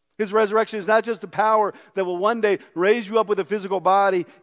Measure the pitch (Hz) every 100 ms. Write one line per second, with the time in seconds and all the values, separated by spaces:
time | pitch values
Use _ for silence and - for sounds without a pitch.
0 | _ - 208 208 214 214 220 220 180 220
1 | 226 226 196 160 214 220 208 - - -
2 | 185 175 202 233 208 185 - - 185 233
3 | 196 220 202 202 170 208 190 190 175 196
4 | 196 190 165 -